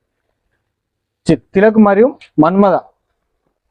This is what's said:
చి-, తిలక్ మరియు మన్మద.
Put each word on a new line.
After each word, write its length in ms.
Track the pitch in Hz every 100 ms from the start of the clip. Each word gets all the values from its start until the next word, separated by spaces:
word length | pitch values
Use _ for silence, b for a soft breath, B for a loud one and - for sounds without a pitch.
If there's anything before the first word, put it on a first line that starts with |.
| _ _ _ _ _ _ _ _ _ _ _ _ -
చి-, 180 | 160 _
తిలక్ 240 | 196 214 214 208
మరియు 200 | 196 254 - - -
మన్మద. 340 | 156 190 202 156 - _ _ _ _ _ _ _ _